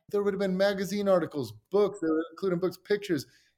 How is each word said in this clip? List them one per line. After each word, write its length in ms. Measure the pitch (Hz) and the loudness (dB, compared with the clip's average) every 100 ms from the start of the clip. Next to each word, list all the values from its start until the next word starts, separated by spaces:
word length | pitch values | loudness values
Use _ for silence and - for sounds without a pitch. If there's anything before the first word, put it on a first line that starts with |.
| _ | _
There 120 | 202 | -2
would 100 | 202 | 0
have 60 | 196 | 0
been 180 | 196 185 | 0 2
magazine 500 | 202 196 180 202 196 | 2 0 -2 -2 2
articles, 460 | 185 156 147 113 107 _ | 2 2 -6 -8 -10 _
books, 280 | 196 202 - | 2 2 0
they 80 | 160 | -2
would 140 | 156 170 | -2 -2
include 220 | 165 190 | -4 -2
in 60 | 175 | 0
books, 180 | 180 - | -2 -4
pictures. 420 | - 208 202 151 - _ _ | -4 -2 -2 -4 -4 _ _